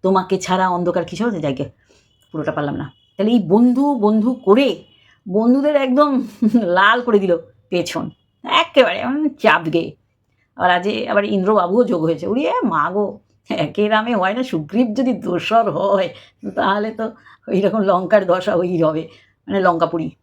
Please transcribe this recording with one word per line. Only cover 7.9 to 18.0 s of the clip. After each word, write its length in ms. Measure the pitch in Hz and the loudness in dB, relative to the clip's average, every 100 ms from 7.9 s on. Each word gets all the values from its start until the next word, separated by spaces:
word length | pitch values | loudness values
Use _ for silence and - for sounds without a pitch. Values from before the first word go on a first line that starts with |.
| - - - _ _ | -6 -10 -14 _ _
একেবারে, 600 | - - 330 - 226 190 | -2 -2 2 4 2 2
উম, 240 | - 277 302 | -4 -2 -4
চাপগে। 680 | - 214 160 160 165 170 - _ _ _ _ _ - | 0 2 2 2 -2 -4 -12 _ _ _ _ _ -2
আবার 140 | 180 | 2
আজ 180 | 180 190 214 - | 2 0 -4 -2
আবার 140 | 202 | -2
ইন্দ্রবাবুও 600 | 208 202 185 214 175 202 | 0 -2 2 0 2 0
যোগ 180 | 240 180 | 0 0
হয়েছে। 240 | 160 156 175 | -2 -2 -4
ওরে 260 | 233 302 508 | -2 -2 -2
মা 260 | 277 156 156 | -2 -2 -2
গো, 300 | 190 202 - _ _ _ | -2 -6 -8 _ _ _
একে 400 | 214 151 - 208 | -6 -4 -2 0
রামে 260 | 214 226 | 0 0
হয় 200 | 226 185 | -2 0
না, 80 | 226 | -2
সুগ্রীব 520 | 254 165 151 208 247 | -4 -4 -4 -2 -2
যদি 180 | 208 254 | 0 -2
দোসর 580 | 208 175 175 - 226 214 | -2 -4 -4 0 0 2
হয়, 440 | 160 190 196 175 - - _ 214 | -2 0 0 -2 -8 -20 _ -10
তাহলে 360 | 190 190 202 214 | -2 0 0 -4
তো 220 | 214 - - - _ - | -6 -10 -10 -20 _ -4
এইরকম 260 | 185 196 220 | 0 0 0
লঙ্কার 480 | 196 180 | 0 0